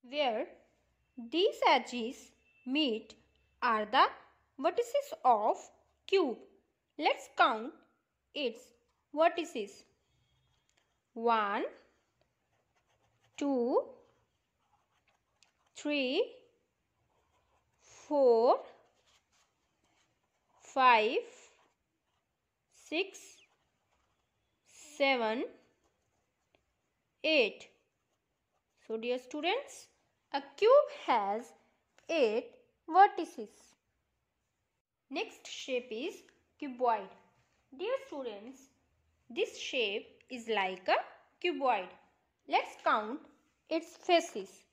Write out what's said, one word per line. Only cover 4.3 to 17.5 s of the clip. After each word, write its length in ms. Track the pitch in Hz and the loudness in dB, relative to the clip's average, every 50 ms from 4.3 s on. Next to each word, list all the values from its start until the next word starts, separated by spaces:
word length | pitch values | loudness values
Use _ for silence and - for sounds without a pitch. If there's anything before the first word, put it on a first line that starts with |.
| _ _ _ _ _ - | _ _ _ _ _ -4
vertices 520 | 262 330 359 453 480 - - 571 554 - - - - | -4 -2 -2 -2 -4 -2 -2 -4 -4 -4 -14 0 2
of 320 | 262 240 208 208 240 - - - - _ _ _ _ _ _ _ | 4 4 4 2 0 -2 -2 -6 -20 _ _ _ _ _ _ _
cube. 300 | - 392 392 349 269 214 - - - _ _ _ _ _ _ _ _ _ - | 0 2 2 2 0 -2 -8 -12 -20 _ _ _ _ _ _ _ _ _ -2
Let's 300 | 302 381 554 - - - - - | 0 0 0 0 -6 -18 0 2
count 340 | 359 302 233 214 220 285 - - _ _ _ _ _ _ _ _ _ _ _ | 2 2 2 -2 -6 -10 -12 -16 _ _ _ _ _ _ _ _ _ _ _
its 260 | 285 294 233 220 - - - _ _ _ _ _ _ _ _ - | -6 -6 -6 -6 -8 -20 -20 _ _ _ _ _ _ _ _ 0
vertices. 560 | 285 320 339 339 339 320 320 - 254 202 202 - - _ _ _ _ _ _ _ _ _ _ _ _ _ _ _ _ _ _ _ _ _ _ _ _ _ _ _ | 2 2 2 2 0 -8 -6 -6 -8 -8 -8 -12 -20 _ _ _ _ _ _ _ _ _ _ _ _ _ _ _ _ _ _ _ _ _ _ _ _ _ _ _
One, 500 | 233 226 233 233 220 208 202 202 233 330 587 - - _ _ _ _ _ _ _ _ _ _ _ _ _ _ _ _ _ _ _ _ _ _ _ _ _ _ _ _ _ _ _ - | -4 0 0 2 2 0 0 -2 -4 -4 -6 -8 -14 _ _ _ _ _ _ _ _ _ _ _ _ _ _ _ _ _ _ _ _ _ _ _ _ _ _ _ _ _ _ _ -6
two, 440 | 294 285 277 247 240 240 311 466 - - - - - _ _ _ _ _ _ _ _ _ _ _ _ _ _ _ _ _ _ _ _ _ _ _ _ _ _ _ _ _ _ _ _ _ _ | -4 -2 0 0 0 0 0 0 -2 -2 -12 -20 -20 _ _ _ _ _ _ _ _ _ _ _ _ _ _ _ _ _ _ _ _ _ _ _ _ _ _ _ _ _ _ _ _ _ _
three, 580 | - - 294 294 285 269 247 269 359 508 - - - - _ _ _ _ _ _ _ _ _ _ _ _ _ _ _ _ _ _ _ _ _ | -8 -4 -2 -2 0 0 0 0 -2 -2 -4 -6 -20 -20 _ _ _ _ _ _ _ _ _ _ _ _ _ _ _ _ _ _ _ _ _